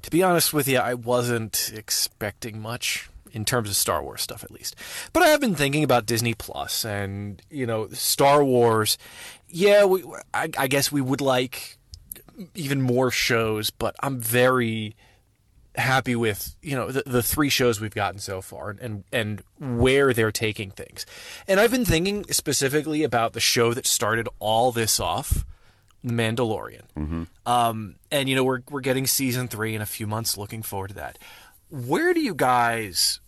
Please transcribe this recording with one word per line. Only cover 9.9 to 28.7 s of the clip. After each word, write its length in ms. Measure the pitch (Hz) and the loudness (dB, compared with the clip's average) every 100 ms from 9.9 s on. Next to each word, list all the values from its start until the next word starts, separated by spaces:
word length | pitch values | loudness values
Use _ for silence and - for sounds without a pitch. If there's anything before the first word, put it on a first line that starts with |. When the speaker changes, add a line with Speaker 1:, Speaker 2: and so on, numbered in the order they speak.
| 185 143 - - | 4 -2 -16 -6
Speaker 1:
I, 160 | - 120 - | -4 -4 -2
I 100 | 135 | 0
guess 260 | 139 - | 0 0
we 80 | 147 | 0
would 180 | 131 135 | 0 0
like 580 | 139 127 127 - - - _ - - - - - 185 | 2 2 0 -6 -16 -20 _ -20 -20 -20 -20 -18 -16
even 280 | - 139 139 | -10 -4 0
more 300 | 131 123 127 | 2 2 2
shows, 580 | - - 117 113 107 107 | 0 2 2 2 0 -4
but 260 | _ 110 - | _ -4 -2
I'm 180 | 135 131 | -6 -4
very 760 | 113 123 127 127 117 110 107 - _ _ _ _ _ _ _ - | 0 4 6 4 0 -2 -8 -12 _ _ _ _ _ _ _ -4
happy 400 | 117 131 - 120 | 0 2 2 0
with, 400 | 113 98 - - | 0 -2 -10 -12
you 120 | 165 135 | -6 -4
know, 140 | 104 | -2
the, 140 | 131 135 | -4 0
the 160 | 123 | 0
three 260 | 117 - 147 | 0 0 2
shows 320 | - 123 107 | 4 2 2
we've 120 | 110 107 | -4 -2
gotten 240 | 98 95 | -4 -4
so 200 | 101 95 | -8 -10
far 280 | - - 87 | -10 -12 -12
and, 100 | 101 | -10
and, 240 | 123 104 - | -10 -10 -6
and 320 | 131 104 104 - _ 143 120 | -4 -4 -6 -12 _ -6 2
where 340 | 127 139 139 | 4 6 4
they're 180 | 117 110 | 4 2
taking 400 | - 110 107 98 | 0 -4 -4 -10
things. 340 | - - - - - - - - | -12 -16 -14 -16 -16 -18 -16 0
And 100 | 196 | 4
I've 120 | 233 | 4
been 120 | 254 | 4
thinking 400 | 202 160 190 208 - | 2 2 2 -2 -4
specifically 720 | - - 135 135 147 151 151 | -4 -2 0 2 0 0 0
about 300 | 151 120 113 | 2 2 0
the 80 | 113 | 0
show 320 | - 127 117 | 0 4 2
that 120 | 117 - | 2 0
started 440 | - 107 113 110 - | 0 2 0 -2 -6
all 320 | 107 110 127 | 0 2 2
this 280 | 117 110 - | 2 0 0
off, 440 | 92 95 - - - - - _ _ _ | 0 -2 -2 -2 -2 -14 -20 _ _ _
The 100 | 123 | -4
Mandalorian. 720 | 117 113 117 117 101 57 57 - 73 | -2 0 0 -2 -2 -6 -16 -14 -8
Speaker 2:
Mm-hmm. 260 | 76 82 85 _ - | -4 -4 -8 _ 0
Speaker 1:
Um, 500 | 123 117 110 104 - _ | 2 2 0 -10 -16 _
and, 200 | 147 135 | -2 0
you 60 | 131 | 2
know, 80 | 131 | 2
we're, 160 | 131 | 0
we're 100 | 127 | -4